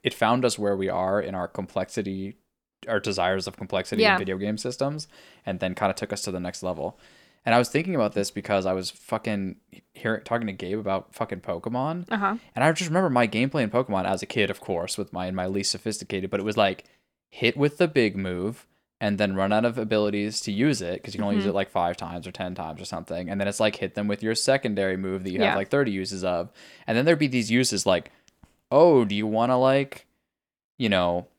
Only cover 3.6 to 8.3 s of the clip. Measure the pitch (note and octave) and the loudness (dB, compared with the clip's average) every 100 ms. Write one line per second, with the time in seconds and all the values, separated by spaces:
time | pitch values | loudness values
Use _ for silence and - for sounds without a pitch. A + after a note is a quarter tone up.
3.6 | G2 F#2+ F#2 G#2+ G#3 F#3+ F#2+ F#2+ G2+ G#2+ | -4 -4 -2 2 4 2 0 -2 -2 -4
4.6 | - B2 C3+ D3+ D3+ - - - - F#2 | -6 -4 -4 -4 -12 -20 -20 -12 -8 -4
5.6 | F#2+ F2+ G2+ F#2+ - G#2 - F#2 F2 - | -4 0 -2 0 -6 -6 -6 -6 -6 -6
6.6 | F#2 E2 D2+ - - - _ _ - A#2 | -6 -4 -6 -10 -20 -20 _ _ 4 4
7.6 | A#2+ D3 F3 D#3+ G#2 G2+ G2+ | 4 0 0 0 2 0 -2